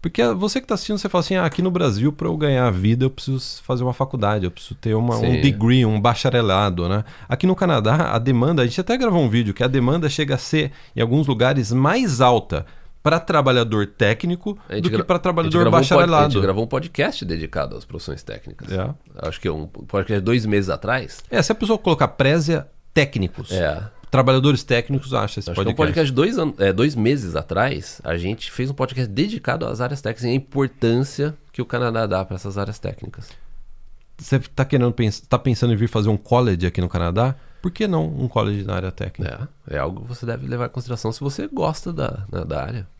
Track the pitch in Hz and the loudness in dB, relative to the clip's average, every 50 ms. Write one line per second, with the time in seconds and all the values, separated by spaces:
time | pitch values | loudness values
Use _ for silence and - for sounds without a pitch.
0 | - 175 - - 233 233 226 185 190 214 - 269 262 - 226 190 - - 214 202 | -6 -6 0 2 2 2 2 0 -2 -2 -2 -4 -4 -2 -4 -4 -2 -4 -4 -4
1 | - 196 - 180 156 - 196 185 180 165 139 - 175 185 180 180 175 139 101 101 | -4 0 0 0 0 2 0 0 0 0 0 0 0 0 2 2 2 2 2 2
2 | 117 147 147 - 160 170 165 156 151 147 139 127 127 123 98 92 92 107 113 123 | 0 0 0 0 -4 -4 -2 0 0 2 2 4 4 2 2 2 2 2 4 4
3 | 131 131 131 - - - 131 131 123 - - - - - 131 123 123 127 123 - | 2 0 -2 -4 -6 -4 -4 -4 -4 -8 -12 -14 -6 -4 -4 -2 -2 -2 -2 -2
4 | 139 131 - 123 104 101 104 107 92 90 87 - - - - - - 117 110 110 | -4 -4 -2 -2 0 0 0 0 0 -2 -4 -6 -14 -16 -16 -6 -2 0 0 2
5 | 117 120 120 117 113 120 123 - - 139 104 104 107 117 123 131 123 110 107 107 | 2 2 0 0 2 2 2 4 4 4 4 4 4 6 6 6 6 4 4 4
6 | 101 120 117 - - 135 123 123 113 104 92 95 104 101 90 85 87 85 95 104 | 2 2 2 2 0 2 2 4 4 4 4 4 4 2 2 0 0 0 0 0
7 | 107 - - - - - 123 131 - 180 185 180 190 180 156 120 104 110 120 156 | -2 -4 -10 -20 -6 -4 -4 0 2 2 2 4 2 2 2 4 4 2 2 2
8 | 170 - - 113 117 131 131 117 120 147 170 156 123 120 117 - 185 - 233 254 | 2 2 0 0 2 2 4 4 4 4 4 4 2 2 0 -2 -2 0 0 0
9 | 262 233 190 175 151 120 104 120 120 104 98 - 120 127 131 139 120 123 143 175 | 2 2 4 4 4 4 2 2 2 0 0 0 0 2 2 2 2 4 2 2
10 | 165 147 143 - 156 139 139 135 - - - 156 147 139 143 - - - - 113 | 0 0 0 -2 -2 -2 -2 -4 -2 0 0 0 0 0 -4 -12 -20 -12 -2 -2
11 | 113 117 123 147 156 139 135 107 120 127 139 135 123 104 117 127 135 147 185 247 | 0 2 2 2 2 2 2 2 2 2 4 2 0 0 2 2 4 4 4 2
12 | 262 208 139 117 131 123 123 110 - - - 73 71 - - - - - - - | 2 0 2 4 4 6 6 4 2 0 -4 -4 -4 -6 -14 -20 -18 -18 -20 -2
13 | - 151 143 165 165 - 165 151 139 135 127 123 117 113 107 107 104 101 - - | 0 0 0 0 0 0 0 2 4 4 4 4 2 2 2 0 0 -2 0 0
14 | 113 101 110 110 - 170 175 175 - 208 208 - - - - 104 165 180 208 214 | 2 2 2 2 0 -4 -4 -4 -4 -8 -8 -8 -10 -8 -6 -2 -2 0 0 0
15 | 185 - 185 170 - 185 175 165 165 160 156 175 170 165 165 165 135 131 180 - | 0 0 0 0 0 0 0 0 0 0 2 4 4 6 6 4 4 6 6 4
16 | 175 175 165 151 147 147 135 104 98 95 95 101 113 117 - 131 156 175 - - | 6 6 4 4 4 4 2 2 2 2 2 0 -2 -2 -4 -4 -6 -6 -2 -2
17 | 139 - - - - - 82 82 78 80 - - 71 67 - - - - - 82 | -2 -2 -2 -6 -6 -6 -6 -6 -6 -6 -6 -6 -6 -6 -8 -12 -14 -14 -14 -12
18 | - - 71 69 - - 53 - - - 50 - - - 92 92 95 - 147 - | -10 -10 -10 -10 -10 -14 -14 -14 -14 -18 -18 -16 -10 -6 -4 -4 -4 -4 -6 -10
19 | _ _ - - - 80 - - - 95 76 78 76 76 - - - 78 - 101 | _ _ -16 -10 -8 -8 -8 -6 -4 -4 -4 -4 -8 -10 -12 -16 -14 -4 -4 -4
20 | 92 - 110 101 92 104 120 123 110 107 104 101 98 92 - - - 101 120 131 | -2 0 -2 -2 0 2 0 2 2 2 0 0 0 0 -4 -4 -2 -2 -4 -4
21 | 110 - - - - - - 240 156 - 220 214 - 202 220 208 - 185 160 147 | -4 -8 -14 -18 -14 -4 0 0 2 2 0 -2 0 0 0 0 2 0 2 2
22 | 190 156 - - 135 135 147 170 156 147 170 151 139 - _ - _ - - - | 2 -2 0 0 2 2 2 2 2 0 -2 -2 -4 -8 _ -20 _ -2 0 0
23 | 147 139 - 117 95 87 - - 95 - 92 95 85 76 73 85 98 107 - - | 0 2 0 -2 -2 -2 -4 -8 -10 -6 -2 0 0 0 -2 -4 -8 -12 -14 -18
24 | - - - 127 131 127 131 131 131 147 143 120 - - 127 120 120 - 139 131 | -12 0 2 4 4 6 4 4 4 4 2 2 0 0 0 0 0 0 -4 -4
25 | 139 135 135 123 104 104 - - 98 - 85 - 98 110 117 - 156 151 - 165 | -4 -2 -2 -2 -2 -2 -4 -8 -8 -6 -4 -2 -2 -2 0 0 0 0 2 2
26 | 160 139 131 120 151 202 240 254 170 151 - - 98 98 95 92 120 151 147 120 | 0 2 4 2 2 2 2 0 -2 -2 0 2 2 2 4 4 2 2 2 2
27 | 107 113 143 143 110 90 82 76 71 - 82 90 113 131 143 76 - - - - | 2 2 2 0 -2 -4 -4 -6 -4 -2 0 0 0 0 0 -6 -10 -12 -16 -14
28 | - 64 82 85 87 92 110 113 - - - - 123 135 139 - 131 123 131 127 | -6 -4 -4 -2 -2 -4 -4 -6 -8 -12 -6 -6 -6 -6 -2 -4 -4 -4 -2 -4
29 | 127 110 101 107 156 208 220 - - - - - - 113 117 110 123 127 143 139 | -6 -4 -2 -2 -2 -2 -4 -6 -4 -4 -4 -4 -4 -6 -4 -4 -4 -4 -6 -6
30 | - 110 113 - 120 120 120 135 131 - - 139 139 131 - - 120 113 117 123 | -6 -6 -6 -4 -2 -2 0 -2 -2 -4 -2 -2 -2 -2 -2 0 0 2 2 2
31 | 139 139 - - 139 151 151 - - - - - 127 - - 120 123 120 113 113 | 0 -2 -4 -4 -4 -4 -4 -8 -18 -20 -8 -8 -8 -4 -2 -2 -2 0 0 -2
32 | 113 104 95 92 95 - 98 92 - 101 95 101 101 104 107 - - - 92 - | -2 0 0 -2 -2 -4 -8 -10 -8 -8 -6 -6 -6 -6 -8 -8 -8 -8 -8 -8
33 | - 113 - - - - - - - - - - - - - - - - - - | -12 -14 -14 -14 -16 -16 -16 -18 -16 -16 -14 -14 -14 -16 -16 -18 -18 -18 -20 -20
34 | - - - - - - - 135 113 - - - 131 135 - 131 123 120 120 - | -20 -20 -20 -18 -4 0 0 0 0 -2 -2 -2 -2 2 2 2 2 2 2 2
35 | 120 107 101 - - - - 120 - 135 120 - - 120 117 101 113 117 - 110 | 0 0 0 -4 -4 -2 -2 0 2 0 0 2 2 2 2 2 2 0 0 2
36 | 107 107 107 101 - - 123 120 127 117 95 85 87 87 85 - 87 87 - 87 | 2 2 2 0 0 2 2 4 4 4 2 2 0 -2 0 0 -2 -2 0 -2
37 | 85 85 85 101 117 131 139 - - - - - - 185 175 - 220 208 180 160 | -2 0 2 2 0 0 0 -4 -10 -20 -20 -8 -8 -8 -4 -2 -2 0 0 0
38 | 160 156 156 135 127 123 - 117 110 104 104 101 101 104 98 90 92 92 90 - | 0 -2 -2 -4 -4 -2 0 0 0 0 -2 -2 -4 -4 -4 -4 -4 -6 -6 -6
39 | - 95 - - - - 58 - - - - _ - - 71 71 67 82 92 - | -8 -10 -8 -8 -8 -8 -6 -8 -10 -12 -12 _ -14 -8 -6 -4 -4 -4 -6 -8
40 | - 117 123 - - 117 113 117 131 131 123 120 123 120 - 127 123 123 123 113 | -12 -12 -12 -10 -6 -6 -6 -6 -6 -6 -4 -4 -4 -6 -6 -10 -8 -8 -8 -4
41 | - 110 113 - 139 139 139 - - 302 294 262 156 156 156 - - 180 170 156 | -4 -4 -4 -2 -4 -6 -4 -4 -8 -6 -4 -2 -2 -2 -2 -4 -8 -8 -6 -4
42 | 139 - - - 98 101 - 87 85 82 82 - 65 - 117 120 95 - - - | -4 -6 -6 -8 -10 -8 -8 -8 -6 -4 -4 -6 -6 -6 -8 -10 -10 -12 -16 -20